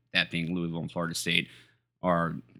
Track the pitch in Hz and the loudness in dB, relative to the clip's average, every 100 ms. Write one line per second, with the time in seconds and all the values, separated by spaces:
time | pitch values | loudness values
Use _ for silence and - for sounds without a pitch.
0 | _ 92 85 85 82 90 85 82 76 90 | _ -2 0 0 -2 0 -2 -4 -6 -4
1 | 82 82 85 85 - - - _ _ _ | -4 -2 0 2 0 -6 -20 _ _ _
2 | 90 85 82 82 - - | 2 2 2 -4 -10 -4